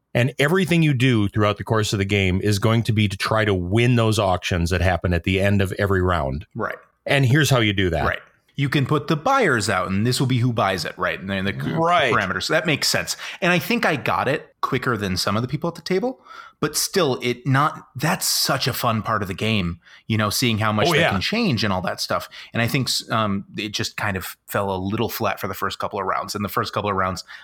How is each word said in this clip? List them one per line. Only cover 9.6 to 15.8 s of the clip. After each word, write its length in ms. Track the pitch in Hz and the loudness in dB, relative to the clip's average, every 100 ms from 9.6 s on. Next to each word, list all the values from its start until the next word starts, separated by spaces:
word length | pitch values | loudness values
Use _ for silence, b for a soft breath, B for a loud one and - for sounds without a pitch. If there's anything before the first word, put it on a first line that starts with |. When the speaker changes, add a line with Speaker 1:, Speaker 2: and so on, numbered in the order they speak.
| 101 | 0
Speaker 2:
out, 200 | 92 90 | 0 0
and 160 | 95 117 | 0 0
this 140 | 123 | 0
will 80 | 131 | 2
be 120 | 127 | 2
who 120 | 127 | 0
buys 320 | 117 98 95 | 2 0 0
it, 100 | 82 - | -4 -4
right? 200 | 90 80 | -4 -4
And 120 | 95 | -4
then 160 | 98 98 | -4 -4
the 80 | |
c- 180 | 131 151 | -4 -4
Speaker 1:
Right. 420 | 160 165 175 131 | 0 2 2 2
Speaker 2:
parameters. 300 | 113 95 95 | 0 0 -4
So 100 | - | -2
that 120 | 156 170 | 0 0
makes 240 | 135 - | 0 0
sense. 260 | 107 85 - B B | -2 -4 -8 B B
And 140 | 175 | 0
I 60 | 175 | 0
think 260 | - 240 202 | 0 0 0
I 100 | 139 | -2
got 320 | 110 92 113 | -2 0 0
it 260 | 143 - - | -2 -6 -8
quicker 380 | - 131 131 110 | -4 -2 -2 -2
than 180 | 98 92 | -2 -2
some 220 | 101 101 | 0 -2
of 40 | |
the 60 | 127 | -2
people 220 | 151 170 | -4 -6
at 60 | |
the 60 | 165 | -6